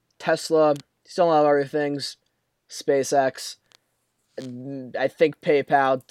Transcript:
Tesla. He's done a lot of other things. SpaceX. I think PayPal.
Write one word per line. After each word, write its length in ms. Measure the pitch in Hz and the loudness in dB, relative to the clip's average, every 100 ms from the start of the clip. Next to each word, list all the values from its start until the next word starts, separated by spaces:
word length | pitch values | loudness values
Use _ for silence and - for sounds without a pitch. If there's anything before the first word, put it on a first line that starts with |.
| _ _ | _ _
Tesla. 560 | - 170 - 160 151 143 - _ | -4 -2 0 2 4 2 -6 _
He's 120 | _ - | _ 0
done 100 | 170 | 2
a 40 | |
lot 100 | 156 | 4
of 60 | 151 | 4
other 140 | 143 | 2
things. 520 | 139 151 147 143 - - _ _ _ _ _ | 0 -2 -4 -4 -8 -14 _ _ _ _ _
SpaceX. 880 | - - 139 131 143 135 - - - _ _ _ _ _ _ _ - 131 123 131 139 127 117 | -10 -2 0 2 0 0 -4 -12 -16 _ _ _ _ _ _ _ -14 -14 -12 -12 -12 -10 -4
I 100 | 135 | -4
think 340 | - 160 - | 2 0 0
PayPal. 600 | - 147 135 143 135 131 - | 0 0 2 2 2 0 -4